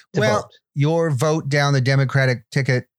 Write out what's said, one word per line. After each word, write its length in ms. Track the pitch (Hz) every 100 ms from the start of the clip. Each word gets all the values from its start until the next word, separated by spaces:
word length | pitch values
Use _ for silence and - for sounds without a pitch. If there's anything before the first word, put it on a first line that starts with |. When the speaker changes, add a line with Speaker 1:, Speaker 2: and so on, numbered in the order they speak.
| -
Speaker 1:
to 80 | 190
Speaker 2:
Well, 220 | 214 208
Speaker 1:
vote. 80 | - _ _
Speaker 2:
your 360 | 143 147 165 165
vote 380 | 127 156 160 139
down 240 | 143 143
the 80 | 139
Democratic 640 | 123 139 131 139 131 120 -
ticket 360 | 143 131 127 -